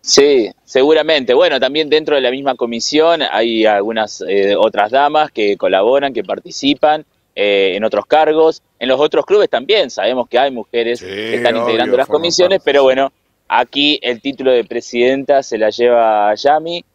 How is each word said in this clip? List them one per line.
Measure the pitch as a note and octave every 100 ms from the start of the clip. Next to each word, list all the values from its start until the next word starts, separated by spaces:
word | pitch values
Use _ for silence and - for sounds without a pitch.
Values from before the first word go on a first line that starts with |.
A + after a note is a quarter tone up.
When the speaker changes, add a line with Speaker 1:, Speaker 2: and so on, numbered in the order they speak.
Speaker 1:
Sí, | - - C#3+ C3+ G#2 -
seguramente. | _ C3 C#3 D#3+ D3+ D#3 B2
Bueno, | B2+ F3+ C#3
también | C3 D3 D#3
dentro | D3+ D#3+
de | D3
la | B2
misma | C3 C#3
comisión | B2+ A#2+ A#2 - D3+ D#3+ E3
hay | A#2+ G#2 A#2+ A2+ A2
algunas, | G2+ G2+ A2+ A2 - F2+
eh, | G2 G2 G2+
otras | A2 G#2 G#2
damas | C3 C#3+ D3+ D3+
que | - G#2 G2
colaboran, | F#2 F#2+ G#2+ C3+ C#3
que | A2
participan, | F#2+ G2 F3 - C3+ C#3+ D3+ D#3 D3 _ _ -
eh, | G#2 G2+ G2 F#2+
en |
otros | A2 G#2 -
cargos. | D3+ D#3 D#3 D#3+ - _ _
En | B2
los | C3
otros | D3+ D#3 -
clubes | G3+ F3
también | - C#3 G#3 C#3+
sabemos | - G2+ B2+ A#2+
que | A#2+
hay | C#3
mujeres | B2 G#2+ A#2 A#2 A#2+
Speaker 2:
Sí, | F#2
Speaker 1:
que | G2 A2 A#2+
están | A#2+ A2+
Speaker 2:
obvio, |
Speaker 1:
integrando | A#2+ A#2 B2 B2
las | C#3
Speaker 2:
forman | D3
Speaker 1:
comisiones, | E3+ D#3+ F3+ F#3+
Speaker 2:
parte, | -
Speaker 1:
pero | C#3
Speaker 2:
sí. |
Speaker 1:
bueno, | C3+ C3 C3+ _ _ _ _
aquí | A#2 B2 C#3 C#3+ D3
el | A#2 A#2+
título | C#3 C3+ C3
de | B2
presidenta | G#2+ A#2+ - A#2+ B2 C3+ C3+ C#3
se | C#3 A2+
la | G#2+
lleva | G#2+ A#2+ A#2+ A2+ G#2+ G#2 G#2+
Yami. | C#3+ D#3 D#3+ E3+ -